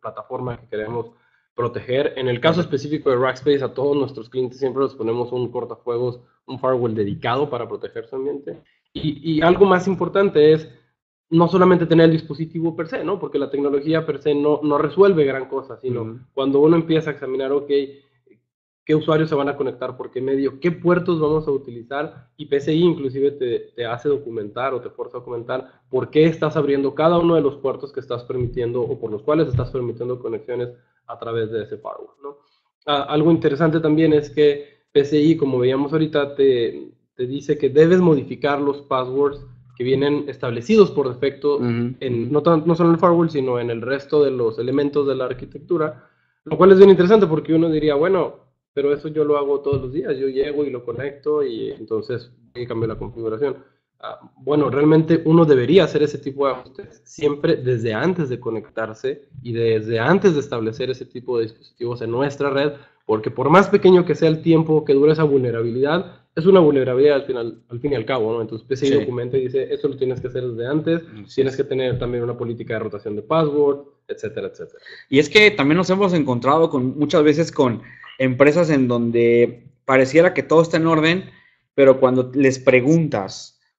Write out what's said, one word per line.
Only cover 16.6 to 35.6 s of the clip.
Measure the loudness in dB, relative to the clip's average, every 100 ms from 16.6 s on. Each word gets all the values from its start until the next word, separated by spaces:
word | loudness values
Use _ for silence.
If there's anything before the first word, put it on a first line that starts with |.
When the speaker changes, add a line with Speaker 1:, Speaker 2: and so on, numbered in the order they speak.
| 6 4
Speaker 1:
empieza | 2 0 -2
a |
examinar, | -8 -8 -6 -2
ok, | -2 0 -2 -2 -10 _ _ _ _ _ _ _ _
¿qué | -2 0
usuarios | 2 0 0
se | -2
van | -2
a | 0
conectar? | -2 -2 -10 -10
¿Por | -12
qué | -6
medio? | -2 -2 -2 -2
¿Qué | -4
puertos | 0 0 0 0 0
vamos | 0 0 -2
a |
utilizar? | -4 -6 -16 -10 -8 -8 -12 _ -20
Y | -4
P | -2
C | 0
I | 2
inclusive | 2 2 -4 -2 -2
te, | -2 -4 -4 -6 -10
te | -8
hace | -4 -2
documentar | -4 -4 -10 -10 -6 -6
o | -6
te | -10
fuerza | -14 -12 -14
a |
documentar | -12 -10 -8 -10 -10 _ _
por | -4 0
qué | 4 4
estás | 2 -2 0
abriendo | 0 0 -2 0
cada | 2 2
uno | 2 2
de |
los | 0 -2
puertos | -6 -6 -10
que | -12
estás | -8 -8
permitiendo | -6 -6 -4 -4 -4 -4
o | -4 -6
por | -8
los | -6
cuales | -2 0 0
estás | -2 -4
permitiendo | -6 -6 -6 -8 -8
conexiones | -8 -10 -8 -8 -8 -12 _ _ -18
a | -14
través | -8 -6 -4
de | -6
ese | -8 -12
firewall, | -14 -14 -18 _
¿no? | -18 -18 _ _ _ _ -2
Ah, | -2
algo | 0 2 2
interesante | 4 2 2 0 2
también | 2 2 4
es | 2 0
que | 2 2 2 -6 _ _
P | 0 2
C | 4
I, | 4 2
como | 0
veíamos | 0